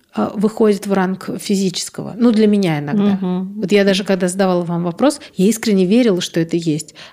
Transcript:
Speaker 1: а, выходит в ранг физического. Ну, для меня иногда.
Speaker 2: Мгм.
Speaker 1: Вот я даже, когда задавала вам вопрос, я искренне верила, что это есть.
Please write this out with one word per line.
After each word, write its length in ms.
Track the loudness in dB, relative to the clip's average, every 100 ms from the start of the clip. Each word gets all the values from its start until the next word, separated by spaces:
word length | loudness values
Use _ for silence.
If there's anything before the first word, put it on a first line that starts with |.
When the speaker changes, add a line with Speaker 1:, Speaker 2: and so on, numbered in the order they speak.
| _ -6
Speaker 1:
а, 140 | -4
выходит 540 | -2 -2 2 2 2 0
в 60 |
ранг 360 | -2 0 -4 -8 -8
физического. 760 | -2 0 0 -4 -8 -10 -10 0
Ну, 140 | 2
для 160 | 4 4
меня 320 | 2 0 -2
иногда. 360 | -2 0 0 0
Speaker 2:
Мгм. 380 | -2 -4 -6 -8
Speaker 1:
Вот 100 | 0
я 100 | 2
даже, 220 | 4 2 0
когда 240 | 0 0
задавала 340 | 0 0 0
вам 200 | 0 -4 -4
вопрос, 340 | 0 0 0 -6 0
я 100 | 2
искренне 380 | 2 0 2 4
верила, 360 | 4 2 0
что 180 | -2 -4
это 160 | -2 -2
есть. 400 | -2 -4 -6 -18 -16